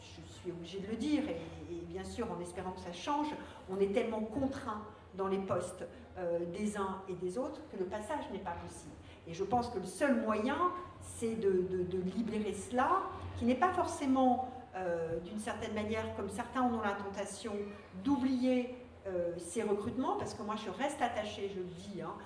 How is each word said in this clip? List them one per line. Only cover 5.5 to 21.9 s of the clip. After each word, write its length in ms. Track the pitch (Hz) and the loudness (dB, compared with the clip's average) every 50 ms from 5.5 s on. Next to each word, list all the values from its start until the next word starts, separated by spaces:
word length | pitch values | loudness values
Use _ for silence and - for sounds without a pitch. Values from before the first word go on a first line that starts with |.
| 196 175 - - - - 175 - - - - - - | 0 0 0 -2 -6 -8 -10 -10 -10 -14 -16 -12 -6
euh, 220 | 185 180 170 170 170 175 175 170 | -4 0 0 2 2 0 -2 0
des 200 | 208 208 208 - | 0 0 0 2
uns 240 | 208 196 190 190 - - 190 | 0 0 0 -2 -4 -4 -6
et 60 | 175 | -4
des 220 | 160 185 180 180 | -2 -2 -2 0
autres 220 | 247 269 302 302 - - - | 0 -2 -2 -4 -8 -10 -10
que 80 | - | -4
le 60 | 196 180 | -4 -2
passage 400 | 190 214 214 - - 311 269 262 - | -2 -2 -4 -2 -2 -2 -4 -2 -4
n'est 80 | 202 180 | -6 -6
pas 160 | - 180 170 165 170 | -4 -4 -6 -6 -8
possible. 280 | 170 - - - - - - - - - - - | -10 -12 -12 -14 -14 -16 -16 -16 -18 -18 -16 -12
Et 60 | 165 165 | -10 -4
je 100 | 165 196 | -4 0
pense 240 | - 247 240 233 226 | 2 4 2 2 2
que 100 | - 190 | -2 -4
le 60 | 180 | -4
seul 360 | - - - 302 277 247 226 | -4 0 2 4 6 6 4
moyen, 360 | 220 214 214 208 220 262 294 - 349 349 349 359 - - - - | 4 2 2 2 2 2 2 4 2 2 2 0 -8 -10 -12 -14
c'est 340 | - - - - 233 226 226 | -14 -12 -6 -2 0 0 0
de, 160 | - 190 196 185 180 180 180 | 4 4 6 6 6 4 4
de, 140 | 180 180 180 | 2 0 0
de 140 | 180 185 185 180 185 - | 2 0 0 0 0 0
libérer 380 | 226 - 220 220 214 208 196 190 | 0 0 2 0 0 0 0 -2
cela, 480 | - - - 247 247 269 311 359 381 381 - - - - - - | -4 -4 0 2 4 6 6 4 4 2 -2 -6 -8 -8 -8 -4
qui 80 | - 240 | 2 4
n'est 120 | 233 254 | 4 6
pas 180 | 254 359 370 359 | 6 6 4 6
forcément, 800 | 359 330 - - - 294 262 262 262 262 254 240 247 - - - - - - - | 4 2 2 0 0 4 4 6 8 8 8 8 6 2 -2 -6 -10 -12 -8 -6
euh, 420 | 190 185 180 170 165 165 165 170 175 | -2 0 2 2 2 2 0 0 -2
d'une 200 | 180 180 214 214 | -2 -4 -6 -4
certaine 340 | 214 240 214 220 233 220 208 | -2 -2 -2 -2 -2 -2 0
manière, 420 | 214 208 208 220 220 220 220 220 | 0 0 0 0 0 0 -2 -2
comme 140 | - 202 196 | -4 -4 -4
certains 320 | 196 - 233 - - 254 | -4 -4 -6 -2 2 4
en 120 | 254 240 226 | 4 4 4
ont 60 | 220 | 2
la 120 | 208 202 202 | 2 0 0
tentation, 580 | 208 196 196 196 202 196 - - - - 220 208 208 202 208 - - - - - 185 196 | 0 -2 -4 -4 -4 -4 -4 -6 -6 -4 -4 -2 -2 -4 -4 -6 -10 -14 -12 -12 -2 2
d'oublier, 680 | 269 285 254 254 262 262 247 254 254 254 247 247 240 - - - - - - - | 4 4 4 6 4 4 6 6 6 6 6 4 0 -4 -8 -12 -14 -16 -10 -6
euh, 260 | 196 185 175 175 175 170 | -2 0 2 2 2 0
ces 260 | 175 - - - 233 202 | -2 -6 -4 -2 0 2
recrutements, 520 | 202 208 208 202 247 - 254 277 330 403 | 2 2 2 2 -2 -2 0 2 2 2
parce 180 | - - - - | 0 -2 -4 -6
que 100 | - 208 | -6 -4
moi 120 | 208 208 | -4 -4
je 140 | 208 - 202 | -4 -4 -6
reste 320 | 185 190 269 302 - - | -2 0 0 0 2 2
attachée, 500 | 262 233 233 214 214 208 - 233 196 196 180 | 0 2 2 -2 -2 -2 -4 -4 -4 -4 -2
je 60 | 185 | -4
le 60 | 180 | -4
dis, 360 | 175 165 170 196 208 | -6 -6 -10 -10 -8